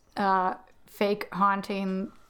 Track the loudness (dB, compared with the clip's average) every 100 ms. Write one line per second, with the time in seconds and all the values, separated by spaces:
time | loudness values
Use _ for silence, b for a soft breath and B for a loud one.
0 | _ -2 0 2 0 -4 -12 -20 -20 -2
1 | 0 0 -4 2 2 2 -2 -4 -2 -2
2 | -6 -10 -20